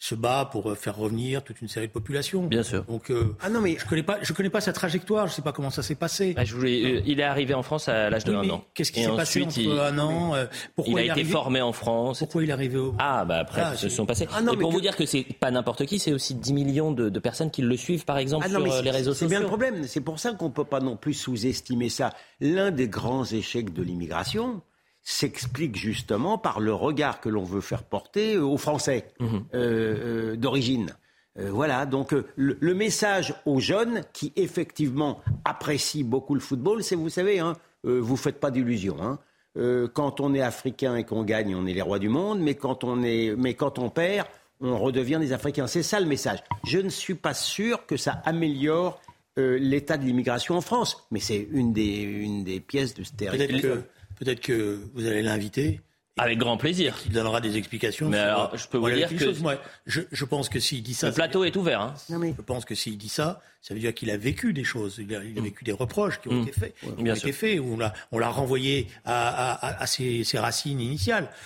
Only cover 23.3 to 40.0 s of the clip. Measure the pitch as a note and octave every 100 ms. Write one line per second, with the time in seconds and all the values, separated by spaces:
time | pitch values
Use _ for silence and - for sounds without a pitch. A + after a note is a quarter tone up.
23.3 | A2 G2 A#2+ G#2 E2 F2 F2+ E2 D#2+ -
24.3 | G#3+ B3 G#3 - _ _ _ - - D3
25.3 | - B2 - D3 G2 G2+ - - G#2+ E3
26.3 | A3 E3 G#2+ G#2+ G2 B2+ C#3+ C#3+ A2 A#2
27.3 | G#2+ F#2 G2 - A#2 - G2+ - G3+ A3
28.3 | G3+ C#3 C#3 - D3 - B2 - - A#2
29.3 | G#2+ - B2+ A#2+ A2+ A2 G#2+ A#2 A#2 A2+
30.3 | A2+ C3 C#3 A#2+ B2+ F2 - _ _ _
31.3 | - G2 G#2 D3+ B2+ C#3 C3+ C3 C#3+ -
32.3 | - C#3 - E3 F#3 G#3+ - G#3 F#3+ C#3+
33.3 | C#3+ D3+ C3+ A2+ F#3+ A#2+ A#2 - - C#3+
34.3 | - F3+ - D3 - D3 C3+ D3 A2 -
35.3 | - D3+ D3+ - C#3+ - D3+ B2 C3 C3
36.3 | C#3+ - C3 D#3 A3 - F3 D#3+ F3+ F#3+
37.3 | G3 E3 D#3+ - _ B2+ B2 A#2 C3 C#3+
38.3 | C3+ C#3+ B2+ A#2+ A#2 F#2+ D2 G#2 C#3+ _
39.3 | _ _ - A#2+ B2 A#2+ -